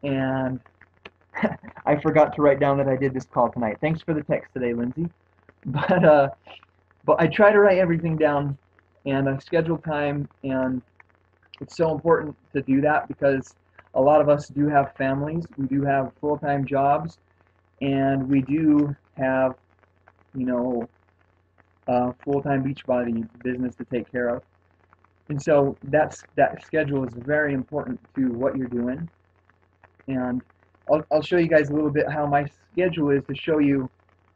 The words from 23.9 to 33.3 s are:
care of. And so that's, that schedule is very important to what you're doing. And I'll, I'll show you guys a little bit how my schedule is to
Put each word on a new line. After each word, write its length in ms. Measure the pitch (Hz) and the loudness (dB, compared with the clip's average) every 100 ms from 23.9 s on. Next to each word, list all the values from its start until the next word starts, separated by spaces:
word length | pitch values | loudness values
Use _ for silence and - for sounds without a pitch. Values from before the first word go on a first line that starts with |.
| 123 - | -8 -6
care 180 | 127 120 | -4 -2
of. 140 | 123 _ _ _ _ _ _ _ _ - | -4 _ _ _ _ _ _ _ _ -10
And 120 | 143 | -8
so 360 | 165 143 139 - | 2 4 4 -2
that's, 400 | 139 151 156 - - | -2 0 0 -4 -12
that 280 | - 135 - | 0 0 0
schedule 400 | - 160 147 139 | -6 -4 -2 -2
is 100 | 127 | -4
very 400 | 120 123 151 147 | -8 -4 -2 0
important 460 | 135 123 147 123 120 _ - | -2 -6 -8 -8 -10 _ -2
to 160 | 127 | -2
what 240 | 117 131 135 | 0 -2 -2
you're 100 | 123 | -6
doing. 420 | 120 120 139 165 _ _ _ _ _ _ _ _ _ - | -4 -4 -6 -10 _ _ _ _ _ _ _ _ _ -6
And 340 | 131 127 123 - _ _ _ - | -4 -2 -6 -8 _ _ _ -2
I'll, 160 | 156 151 | -2 2
I'll 100 | 156 | -2
show 160 | 147 180 | 2 0
you 100 | 165 | 4
guys 220 | 156 139 | 4 2
a 20 | |
little 180 | 147 151 | 0 0
bit 200 | 147 - | 0 -2
how 160 | 151 147 | -2 0
my 180 | 143 143 _ _ | 0 -2 _ _
schedule 380 | - 180 170 143 | -2 -2 0 0
is 120 | 139 | 0
to 60 | 135 | -2